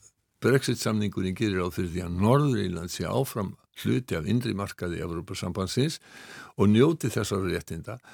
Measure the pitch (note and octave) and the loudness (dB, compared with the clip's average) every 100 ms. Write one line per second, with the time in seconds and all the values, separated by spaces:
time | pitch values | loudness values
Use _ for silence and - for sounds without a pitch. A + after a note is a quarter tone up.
0 | _ _ _ _ G#2+ C3+ - A#2+ A#2 G#2+ | _ _ _ _ 4 4 2 -2 -2 0
1 | G#2 - F#2+ F#2 A2 F#2 F2+ F2 F2+ F2 | 0 -2 -4 -2 0 0 -2 -2 -4 -4
2 | F2 F2 G#2 C#3 D3 A2 F#2+ E2+ F2 - | -4 2 6 6 4 0 -2 -4 -6 -6
3 | F2 A#2 C3+ A#2 F#2+ - _ - G#2+ B2+ | -2 -2 -2 -4 -6 -8 _ -6 -2 -2
4 | B2+ E2+ D#2 A#2 A#2 G2+ G2+ - F2+ D#2+ | -2 -4 0 0 0 -4 -6 -8 -8 -6
5 | E2+ E2 F#2+ F#2 F#2 F#2+ F#2 B2 D3+ - | -6 -8 -8 -8 -6 -4 -2 -2 -2 -4
6 | - - - - - - G2+ G#2+ D3+ E3 | -14 -20 -20 -18 -10 2 6 8 6 4
7 | A#2+ A#2+ G2+ G2 F#2 F2 - E2 - A#2 | -2 -2 -2 -2 -2 -4 -4 -10 -10 -14
8 | - | -16